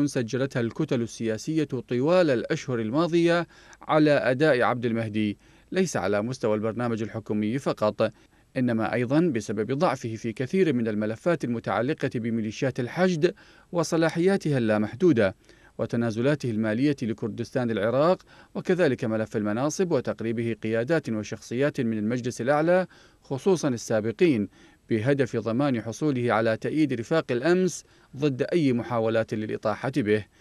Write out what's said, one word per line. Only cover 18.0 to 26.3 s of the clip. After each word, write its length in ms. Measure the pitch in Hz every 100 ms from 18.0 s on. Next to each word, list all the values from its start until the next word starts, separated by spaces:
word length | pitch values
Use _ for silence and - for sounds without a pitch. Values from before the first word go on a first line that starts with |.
| 160 185 - - - -
وكذلك 500 | 165 180 160 127 120
ملف 320 | 110 110 117
المناصب 540 | 104 107 143 - 185
وتقريبه 640 | 147 113 101 110 117 117 110
قيادات 460 | 110 113 120 165 143
وشخصيات 720 | 110 104 107 - 120 143 147
من 160 | 117 110
المجلس 440 | 107 127 120 -
الأعلى، 460 | 120 147 160 180 180 - - _
خصوصًا 460 | - 135 - 180 151
السابقين، 800 | 120 - 110 107 110 180 123 101 - - _ -
بهدف 480 | 113 113 143 123 117
ضمان 440 | 110 113 143 120
حصوله 520 | 113 110 151 127 120